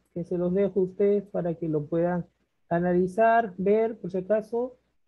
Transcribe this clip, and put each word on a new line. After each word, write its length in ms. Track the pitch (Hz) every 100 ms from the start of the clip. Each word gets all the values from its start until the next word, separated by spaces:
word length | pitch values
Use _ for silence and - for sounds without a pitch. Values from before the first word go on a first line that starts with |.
| _
que 120 | -
se 120 | 170 180
los 160 | 175
dejo 280 | 185 202 190
a 20 |
ustedes 400 | 185 185 202 202
para 300 | 196 185 175
que 140 | 160 170
lo 180 | 151 147
puedan 400 | 170 175 180 170 _ _ _ _
analizar, 840 | 170 180 180 185 185 226 233 233 180
ver, 420 | 190 214 226 226
por 120 | 180
si 80 | 190
acaso, 580 | 185 214 208 233 254 247 _ _